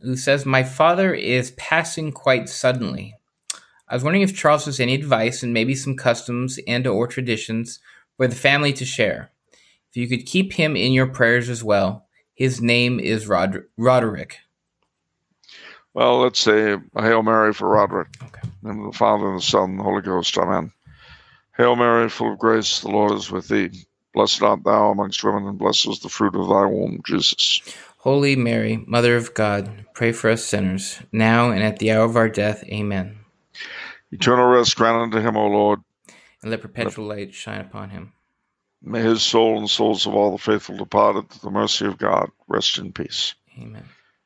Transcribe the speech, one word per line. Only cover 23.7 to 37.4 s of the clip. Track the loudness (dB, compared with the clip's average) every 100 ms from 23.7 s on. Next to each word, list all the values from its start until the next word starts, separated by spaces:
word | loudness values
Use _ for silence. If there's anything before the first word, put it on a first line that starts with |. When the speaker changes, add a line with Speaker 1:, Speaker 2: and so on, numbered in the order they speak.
| -8 -20 _ _
Speaker 2:
Blessed | 0 0 2
art | 2 2
thou | 2 4 2
amongst | 0 -4 -2
women, | -2 -2 -6
and | -4
blessed | -2 0 -2
is | -6
the | -10
fruit | -2 -2 0
of | 0
thy | 2 2
womb, | 0 -4 -6
Jesus. | -4 -2 0 0 -2 -2 -6 -20 -20 _
Speaker 1:
Holy | 0 2 2 2
Mary, | 0 0 -2 -4 -2
Mother | 2 4 2
of | 0
God, | -2 0 0 -6 -14 -20
pray | -4 -2
for | 0 0
us | 0
sinners, | -2 -2 0 -2 -6 -12 -6
now | 2 4 4 2
and | 2
at | 0 0
the | 0
hour | 2
of | 2 2
our | 2
death. | 0 -2 -4
Amen. | -8 -6 -4 -4 -6 -12 _ _ _ -18 -16 -14 -16 -20 _
Speaker 2:
Eternal | 0 4 6 6
rest | 6 4 4
grant | 2 4
unto | 0 0
him, | 0 0
O | 2
Lord. | 4 2 0 _ _ _ -20 _ _
Speaker 1:
And | -8
let | -8
perpetual | -8 -6 -6 -6 -10
light | -10 -10
shine | -14